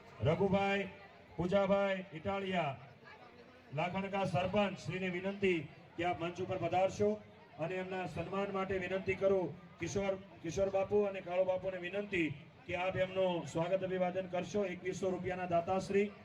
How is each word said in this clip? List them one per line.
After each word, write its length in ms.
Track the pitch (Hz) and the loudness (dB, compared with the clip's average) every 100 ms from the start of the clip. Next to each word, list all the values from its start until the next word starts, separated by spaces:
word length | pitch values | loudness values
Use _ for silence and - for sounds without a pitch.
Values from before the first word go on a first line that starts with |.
| - - | -20 0
રઘુભાઈ, 680 | 120 180 196 196 196 202 190 - - - - - | 2 4 4 4 4 2 -2 -8 -20 -20 -14 -4
પૂજાભાઈ 720 | 175 196 190 196 196 190 185 | 2 4 4 4 2 0 -4
ઇટાલિયા, 640 | 156 196 196 190 180 147 127 - - - - - - - - - | -8 -4 -2 0 0 -2 -4 -14 -20 -20 -20 -20 -20 -20 -20 -8
લાખણકા 520 | 143 180 190 196 196 190 | -2 -2 -2 -2 0 2
સરપંચ 520 | 175 185 208 202 - | 2 2 2 2 0
શ્રીને 300 | 156 185 185 | -6 -4 -2
વિનંતી 580 | 175 190 202 196 165 - - - - | -2 -4 0 2 2 -2 -14 -14 -4
કે 60 | |
આપ 160 | 175 156 | -2 0
મંચ 220 | 170 175 | -4 -4
ઉપર 160 | 185 180 | -4 -2
પધારશો 640 | 170 180 190 190 208 208 - - - - | 0 2 2 2 2 2 -6 -20 -20 -6
અને 160 | 170 185 | -4 -4
એમના 320 | 185 185 175 | -4 -4 -6
સન્માન 460 | 165 175 196 202 | -6 -4 -2 -2
માટે 240 | 196 190 190 | -2 -2 -2
વિનંતી 380 | 180 190 190 190 | -2 -2 -2 2
કરું. 640 | 196 196 156 - - - | 4 4 0 -6 -16 -8
કિશોર, 360 | 165 196 196 190 | -2 0 0 -2
કિશોર 540 | - - 165 196 190 | -6 -10 -6 0 2
બાપુ 340 | 190 190 208 | 2 2 2
અને 180 | 202 190 | 2 -2
કાળુ 220 | 175 180 | -2 0
બાપુને 340 | 185 185 190 185 | 2 0 -2 -4
વિનંતી 560 | 175 196 202 185 151 143 - - - | -4 -4 -2 0 0 -2 -14 -18 -6
કે 80 | 175 | -2
આપ 200 | 185 185 | 0 2
એમનું 520 | 185 190 185 170 - | 0 2 2 2 -2
સ્વાગત 360 | 165 180 190 | -2 0 0
અભિવાદન 440 | 185 185 180 185 185 | 0 0 2 0 -2
કરશો. 380 | 175 175 208 190 | -4 -2 0 -2
એકવીસો 440 | 180 185 - 185 | -2 -6 -2 -2
રૂપિયાના 360 | 175 180 180 180 | 0 -2 -4 0
દાતાશ્રી 680 | 170 185 190 - 202 208 - | 0 2 -2 2 2 2 -2